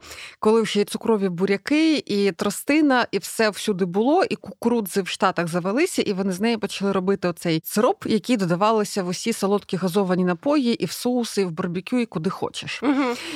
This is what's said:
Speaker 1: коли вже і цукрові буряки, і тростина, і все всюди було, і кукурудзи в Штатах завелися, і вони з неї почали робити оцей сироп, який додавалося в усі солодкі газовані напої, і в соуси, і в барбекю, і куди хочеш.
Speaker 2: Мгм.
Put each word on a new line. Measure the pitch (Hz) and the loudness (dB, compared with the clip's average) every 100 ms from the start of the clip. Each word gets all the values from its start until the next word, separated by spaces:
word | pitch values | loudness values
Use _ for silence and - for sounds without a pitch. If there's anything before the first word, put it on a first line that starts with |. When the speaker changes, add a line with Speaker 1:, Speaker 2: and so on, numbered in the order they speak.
| - - - - | -2 -16 -18 -2
Speaker 1:
коли | 220 226 | 2 2
вже | 214 202 | 2 0
і | 202 | -2
цукрові | 214 - 220 196 | -2 0 0 0
буряки, | 170 196 196 - 302 320 311 - | 0 0 0 0 2 4 2 0
і | 202 202 | 0 0
тростина, | 175 208 - - 294 302 254 220 | 0 -2 -2 0 4 4 4 2
і | 196 | -2
все | - - 220 | -4 0 0
всюди | 202 - 185 185 | 0 -2 0 0
було, | 190 240 339 | 2 4 4
і | - - | 2 -2
кукурудзи | - - 240 240 196 202 | -8 -4 0 0 0 -4
в | 180 | -4
Штатах | - 196 175 170 | 0 0 2 -2
завелися, | 175 180 226 370 - | -2 -2 0 0 0
і | - | -2
вони | 185 196 | 0 -2
з | 180 | 0
неї | 226 226 | 0 0
почали | 208 - 202 | -4 -4 -2
робити | 196 185 196 180 | 0 0 0 -2
оцей | 165 175 160 - | -2 -2 -2 0
сироп, | - 247 403 - | 2 2 2 0
який | 214 - 240 | 0 2 0
додавалося | 180 175 214 220 202 - | 2 2 2 2 0 -2
в | 180 | -4
усі | 180 226 | -4 -4
солодкі | 220 196 202 - 180 | -2 0 0 -2 -4
газовані | 180 185 185 180 180 | 0 0 2 2 2
напої, | 175 285 302 240 - | 0 2 2 2 0
і | 180 | -2
в | |
соуси, | - 247 247 226 - | -4 -2 -2 -2 -2
і | 185 | -2
в | |
барбекю, | 156 180 170 - 247 | -2 -4 -4 -2 -2
і | 233 | -2
куди | 175 165 | -2 -4
хочеш. | - - - 151 - | -4 -6 -8 -10 -4
Speaker 2:
Мгм. | 254 277 254 240 - | 0 2 0 -2 -6